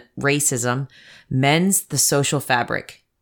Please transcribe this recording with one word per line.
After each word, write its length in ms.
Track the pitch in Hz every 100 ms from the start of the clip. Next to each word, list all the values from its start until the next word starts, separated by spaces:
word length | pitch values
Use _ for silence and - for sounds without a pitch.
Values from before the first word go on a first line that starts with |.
| - -
racism 680 | 139 143 147 127 120 123 139 - - - -
mends 540 | 131 139 156 185 190
the 160 | - 139
social 420 | - 143 139 147
fabric, 640 | - 123 120 - - - _ _